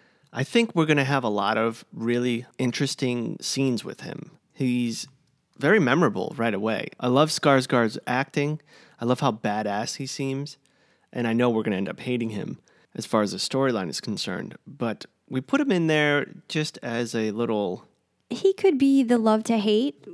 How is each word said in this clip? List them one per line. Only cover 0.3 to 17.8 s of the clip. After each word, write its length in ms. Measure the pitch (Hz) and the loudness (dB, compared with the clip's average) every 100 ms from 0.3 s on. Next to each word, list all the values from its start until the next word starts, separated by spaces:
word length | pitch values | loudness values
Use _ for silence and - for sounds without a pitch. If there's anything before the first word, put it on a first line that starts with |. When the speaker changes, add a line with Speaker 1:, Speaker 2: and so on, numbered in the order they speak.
Speaker 1:
I 120 | 117 | -6
think 300 | 139 233 226 | 0 0 2
we're 140 | 170 156 | 0 2
gonna 160 | 147 | 2
have 200 | 131 139 | 2 0
a 60 | 117 | 0
lot 280 | 101 101 110 | 0 0 2
of 280 | 113 110 - | 0 -2 -14
really 520 | - 113 120 123 117 123 - | -6 -2 0 0 -2 -6 -4
interesting 800 | 127 - 139 - 127 120 113 - | -2 0 -4 -2 -2 -2 -4 -6
scenes 440 | - 135 135 113 | -6 0 0 0
with 180 | - - | -4 -12
him. 300 | - - - - _ | -12 -12 -14 -20 _
He's 560 | - 127 123 117 110 - _ _ _ _ - | -4 0 0 0 -4 -10 _ _ _ _ -2
very 220 | 147 214 | 4 4
memorable 540 | 127 147 127 92 - - | 6 4 4 2 -6 -2
right 180 | 117 | -2
away. 360 | 98 110 110 - - | 0 -2 -2 -4 -4
I 80 | 123 | 2
love 220 | 131 156 | 4 4
Skarsgård's 680 | - 147 135 127 127 113 - - | 2 4 4 4 2 2 -2 -4
acting. 520 | 127 135 147 143 156 _ - - - | -2 -2 -2 -2 -4 _ -20 -20 -6
I 60 | 120 | -2
love 140 | 127 | 2
how 120 | 139 | 0
badass 680 | 110 107 104 104 101 - - | 0 -4 -2 -2 -2 -4 -8
he 100 | 131 | -10
seems. 500 | - 135 135 147 - _ _ _ _ _ | -6 -4 -4 -8 -14 _ _ _ _ _
And 160 | 127 117 | -4 0
I 60 | |
know 160 | 117 123 | 2 2
we're 140 | 110 | 2
gonna 120 | 110 95 | 0 -2
end 140 | 95 | -4
up 100 | - | -6
hating 320 | 127 123 113 | -4 -4 -4
him 280 | 107 - - _ _ _ - | -6 -8 -12 _ _ _ -12
as 100 | - | 0
far 160 | 110 | 0
as 100 | 101 | 0
the 60 | 95 | -2
storyline 520 | - 135 135 110 87 | -4 0 0 0 -4
is 120 | - | -6
concerned. 540 | - 98 - 90 - - - | -8 -6 -6 -6 -8 -14 -18
But 400 | 139 117 107 - _ - | -6 -4 -4 -12 _ -8
we 120 | 131 | -8
put 200 | - 285 | -2 0
him 100 | 277 | 2
in 160 | 185 160 | 2 2
there 400 | 151 147 147 - - - | 2 4 2 -2 -12 -6
just 320 | 156 151 - | -4 -4 -8
as 320 | 127 117 117 | -6 -4 -2
a 180 | 113 107 | -2 -2
little 540 | 107 117 107 95 92 | -2 -2 0 -2 -6